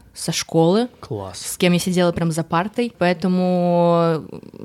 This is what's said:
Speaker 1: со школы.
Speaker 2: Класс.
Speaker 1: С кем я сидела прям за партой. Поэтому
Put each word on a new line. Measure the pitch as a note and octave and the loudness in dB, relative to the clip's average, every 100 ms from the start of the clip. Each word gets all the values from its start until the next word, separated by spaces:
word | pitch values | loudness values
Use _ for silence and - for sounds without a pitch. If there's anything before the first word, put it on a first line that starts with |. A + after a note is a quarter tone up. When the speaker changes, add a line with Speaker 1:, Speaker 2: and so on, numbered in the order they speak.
| - | -12
Speaker 1:
со | - - | -10 -6
школы. | - - E3 E3 G#3 B3 - | -6 -2 2 4 4 0 -6
Speaker 2:
Класс. | - G#2+ F#2+ F#2 | -10 -10 -10 -12
Speaker 1:
С | - - | -12 0
кем | F3+ | 2
я | F3 | 2
сидела | F#3+ F3+ F3 | 0 2 2
прям | F3 E3+ | 0 -2
за | D#3+ | -2
партой. | D#3+ E3+ G#3+ - A#3+ - | -2 -2 -2 -4 -6 0
Поэтому | F3+ E3+ F#3 F#3 F3+ F3+ F3 F3 E3+ E3+ E3 D#3+ - - - - | 0 0 0 0 2 2 2 4 4 4 2 0 -6 -14 -16 -18